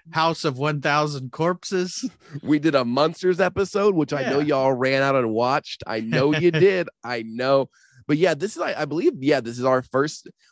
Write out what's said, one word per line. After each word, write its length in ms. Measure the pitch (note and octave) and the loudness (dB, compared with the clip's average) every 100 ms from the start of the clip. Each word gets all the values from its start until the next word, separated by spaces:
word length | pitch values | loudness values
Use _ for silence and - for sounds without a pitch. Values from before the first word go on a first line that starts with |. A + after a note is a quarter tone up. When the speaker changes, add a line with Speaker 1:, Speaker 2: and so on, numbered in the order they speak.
| E3 | -8
Speaker 1:
House 320 | D#3+ E3 E3 | -2 0 0
of 140 | D#3 C3 | -4 -2
One 240 | D3 D3+ | -4 -2
thousand 500 | D3 D3 D3+ C#3+ B2+ | 0 0 0 -4 -10
Corpses. 720 | - E3 F#3 - F#3+ F3+ - C4+ - - | -4 -2 -2 -4 -4 -4 -8 -12 -12 -18
<laughs> 180 | D3 | -12
Speaker 2:
We 160 | - D3+ | -2 0
did 160 | D#3 C#3+ | 2 2
a 80 | |
Monsters 560 | A#2+ B2+ D#3 E3 F#3 F3 | 0 0 0 0 -2 2
episode, 560 | F#3 F#3 F#3+ F#3+ G#3 F#3 | 0 0 -4 0 2 2
which 160 | D3 | 0
I 120 | C#3+ | -2
know 160 | C3 C#3 | -2 0
Speaker 1:
Yeah. 180 | D3+ C#3 | 2 2
Speaker 2:
y'all 160 | C3+ | 2
ran 300 | B2+ C3 C3+ | 2 2 2
out 120 | C#3 C3+ | 2 2
and 160 | A#2 | 2
watched. 520 | A2 B2 C#3+ - - - | 0 0 0 -4 -14 -8
I 140 | A2 | -6
know 320 | A2 A#2+ C#3 | -2 0 2
Speaker 1:
<laughs> 40 | D3+ | 2
Speaker 2:
you 140 | F3 | 2
did. 380 | D#3+ F#3+ F#3 E3+ - | 4 4 4 -4 -8
I 200 | A#2 A#2+ A2+ | -8 -8 -8
know. 440 | A2+ C3 C#3 B2+ _ _ C3 - | -4 2 2 2 _ _ _ -4
But 100 | D3+ | 2
yeah, 160 | F3+ | 2
this 240 | D3 F#3+ D#4 | 2 -4 -4
is, 40 | |
I, 200 | E4+ A2+ | -6 -4
I 20 | D3+ | -4
believe, 280 | D3+ D4 A3+ | 0 0 0
yeah, 160 | C3 C#3+ | 0 0
this 180 | A#2 A#2+ | 0 -2
is 60 | |
our 200 | B2+ B2+ | 0 0
first. 440 | B2 C3 D3 - - - _ | 0 -2 -2 -4 -18 -20 _